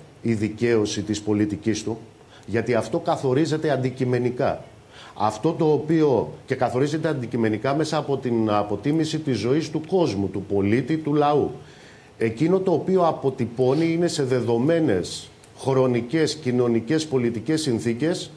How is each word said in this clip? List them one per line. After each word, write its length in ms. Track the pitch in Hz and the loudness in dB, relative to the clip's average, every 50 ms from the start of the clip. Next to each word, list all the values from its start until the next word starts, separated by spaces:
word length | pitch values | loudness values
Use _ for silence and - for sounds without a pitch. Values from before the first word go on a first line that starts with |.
| - - - - - | -18 -20 -20 -6 -2
η 100 | 117 117 | -2 0
δικαίωση 720 | 104 110 104 - - 117 120 117 110 104 104 - 107 95 | 0 0 -2 -2 -2 0 2 4 2 2 0 -2 -4 -4
της 180 | - 107 104 | -4 -4 -4
πολιτικής 600 | - 107 107 104 107 107 104 - - 113 104 - - | -2 -2 0 2 2 0 -2 -4 -2 -2 -2 -2 -2
του, 160 | 107 113 113 - - - - - - - - - | -6 -8 -8 -10 -18 -20 -20 -20 -20 -20 -20 -12
γιατί 280 | - 95 113 110 120 120 | -4 -4 -2 0 2 0
αυτό 240 | 113 107 - - 170 | 0 0 0 -4 -4
καθορίζεται 720 | 170 - 160 - - 135 127 135 165 147 147 156 156 156 | -2 -2 -2 0 0 0 2 2 2 0 0 -2 0 0
αντικειμενικά. 920 | 139 127 127 131 123 - 131 123 127 120 123 123 120 - 143 104 82 - - - - - - - - - - - - | 0 0 0 -2 -2 -2 -2 0 0 0 0 0 0 0 0 -2 -2 -2 -8 -16 -20 -20 -20 -20 -20 -20 -20 -20 -6
Αυτό 380 | - 104 107 110 - - 156 160 | -2 -2 -2 -2 0 -2 -2 0
το 200 | - 165 156 151 | 2 2 2 2
οποίο 600 | 139 151 - 170 160 156 147 131 107 82 - - - - | 2 2 0 2 4 4 4 4 2 0 -2 -8 -14 -6
και 80 | - 131 | -6 -2
καθορίζεται 540 | - 131 117 117 123 139 147 143 160 151 165 | -2 0 0 2 0 0 0 0 -2 -2 -2
αντικειμενικά 680 | 151 135 120 110 - 120 113 110 107 104 - 135 139 | -2 -2 -4 -4 -2 0 0 0 0 0 -2 -2 0
μέσα 220 | 151 156 156 - | 0 -2 0 -2
από 200 | 151 139 - 139 | -4 -2 -2 -4
την 340 | 131 135 127 117 117 110 107 | -2 -2 -2 0 2 2 2
αποτίμηση 680 | 104 104 101 - 104 98 - 139 151 165 156 156 - 156 | 2 2 0 0 -4 -4 -2 0 0 0 0 0 -2 -4
της 200 | 156 143 127 104 | -2 -2 -2 -2
ζωής 320 | 98 117 135 156 151 - | 0 0 0 0 0 -2
του 120 | - 160 156 - | -6 -8 -6 0
κόσμου, 400 | 185 190 170 135 101 95 101 92 | 0 2 2 2 0 0 -2 -2
του 140 | 95 101 95 | -4 -6 -6
πολίτη, 540 | - 101 101 98 101 107 127 135 - 160 | -2 0 0 2 2 2 2 2 0 -2
του 180 | 156 156 151 147 | -2 -2 0 0
λαού. 360 | 151 143 147 151 143 104 80 - - - - - - - - - - - - - - | 2 2 4 4 2 2 0 -4 -8 -14 -20 -20 -20 -20 -20 -20 -20 -20 -20 -8 -4
Εκείνο 420 | 110 113 110 - 151 165 185 190 | -2 -2 0 0 0 2 2 2
το 120 | 190 190 170 | 2 2 0
οποίο 340 | 139 - - 185 185 175 | 0 0 2 2 4 4
αποτυπώνει 840 | 160 156 - - 135 131 - 120 110 - - 127 127 135 151 165 165 165 | 2 2 0 -2 -2 -2 0 -4 -4 0 2 2 2 4 2 2 0 2
είναι 160 | 165 175 170 | 0 0 0
σε 140 | 170 - 143 | 0 -2 0
δεδομένες 1080 | 123 131 127 113 113 120 117 123 147 170 170 160 139 101 90 82 - - - - - - - - - - - | 0 0 0 2 2 2 2 2 2 2 2 2 2 2 0 0 -4 -8 -12 -12 -16 -20 -20 -20 -20 -20 -6
χρονικές, 760 | - 123 135 131 127 131 123 117 117 - - 165 156 139 - | -2 0 2 4 4 4 2 0 -2 0 0 0 0 0 0
κοινωνικές, 720 | - - 123 120 123 123 120 117 113 110 117 156 160 156 | -4 -4 -2 0 2 2 4 2 0 2 2 0 0 0
πολιτικές 540 | - 131 131 120 120 117 117 110 151 156 156 156 | 0 -2 0 0 0 -2 -2 -2 -2 -2 0 0
συνθήκες, 680 | 143 120 107 110 120 117 117 143 160 175 170 - - - | 0 -2 0 0 -2 -2 0 0 -2 -2 -2 -6 -12 -14